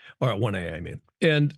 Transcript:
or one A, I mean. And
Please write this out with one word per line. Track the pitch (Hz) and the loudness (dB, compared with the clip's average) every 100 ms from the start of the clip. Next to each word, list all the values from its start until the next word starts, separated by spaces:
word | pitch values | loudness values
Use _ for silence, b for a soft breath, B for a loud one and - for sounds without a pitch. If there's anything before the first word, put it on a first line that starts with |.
| B - | B -2
or | 127 104 | -2 0
one | 113 98 | -2 -2
A, | 85 | -4
I | 80 | -8
mean. | 80 71 _ - | -10 -12 _ 0
And | 170 151 147 | 2 4 2